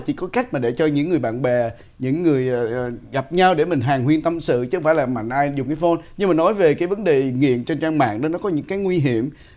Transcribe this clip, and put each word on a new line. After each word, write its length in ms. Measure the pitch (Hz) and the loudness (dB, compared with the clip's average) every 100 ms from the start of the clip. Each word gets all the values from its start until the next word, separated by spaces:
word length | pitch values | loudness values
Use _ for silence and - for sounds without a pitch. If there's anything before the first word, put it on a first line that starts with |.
chỉ 80 | - | 0
có 140 | 139 180 | -6 -4
cách 260 | 247 247 | -4 -2
mà 60 | 143 | -2
để 140 | 123 | -2
cho 140 | - 156 | 0 0
những 220 | 143 156 | 0 0
người 100 | 165 | 0
bạn 240 | 117 117 | 0 -2
bè, 280 | 131 123 117 - - - | 0 0 0 -6 -20 -8
những 240 | 127 156 | -4 0
người, 260 | 170 139 127 | 2 2 0
ờ, 180 | 123 117 | 0 -2
ờ, 260 | 123 123 120 - | -2 -6 -8 -6
gặp 200 | 127 127 | -6 -2
nhau 220 | 170 185 | 2 4
để 100 | 170 | 4
mình 160 | 165 156 | 2 0
hàn 240 | 123 135 | 0 0
huyên 180 | 123 156 | 2 2
tâm 180 | 165 165 | 0 -4
sự, 260 | 156 123 123 | 0 0 0
chứ 80 | 180 | -2
không 60 | |
phải 100 | 156 | 2
là 120 | 160 127 | 2 0
mạnh 220 | 120 110 | -2 -2
ai 240 | 135 143 | -2 -2
dùng 120 | 139 127 | -2 -4
cái 100 | 156 | -2
phone. 200 | 170 165 - - | 0 0 -4 -4
Nhưng 120 | 196 | 0
mà 60 | |
nói 200 | 160 175 | 2 2
về 200 | 208 165 | 4 2
cái 140 | 139 175 | 4 0
vấn 160 | 202 | 0
đề 180 | 190 139 135 | 2 2 2
nghiện 340 | 127 139 123 | 2 2 2
trên 140 | 120 151 | -2 -2
trang 200 | 160 156 | -2 0
mạng 220 | 123 107 | 0 0
đó, 80 | 156 | -4
nó 100 | 175 | -2
có 100 | 208 | -2
những 160 | 151 | -4
cái 140 | - 196 | -4 -4
nguy 200 | 190 180 | 0 2
hiểm 320 | 139 113 135 - - | 2 0 -2 -8 -20